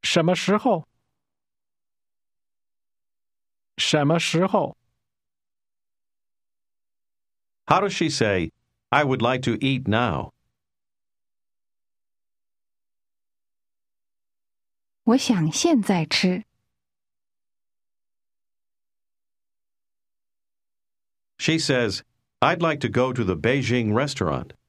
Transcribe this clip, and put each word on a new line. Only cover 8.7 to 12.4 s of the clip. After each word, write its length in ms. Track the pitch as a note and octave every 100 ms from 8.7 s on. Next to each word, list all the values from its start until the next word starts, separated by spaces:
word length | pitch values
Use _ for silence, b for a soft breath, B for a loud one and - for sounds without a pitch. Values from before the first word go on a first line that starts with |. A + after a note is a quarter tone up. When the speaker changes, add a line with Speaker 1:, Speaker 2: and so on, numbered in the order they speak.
| _ _
Speaker 2:
"I 140 | C#3
would 180 | C#3+ B2+
like 180 | A#2 B2+ B2+
to 60 | A2
eat 260 | C3+ C3+ C3
now"? 440 | G#2+ A#2+ D2 - _ _ _ _ _ _ _ _ _ _ _ _ _ _ _ _ _ _ _ _ _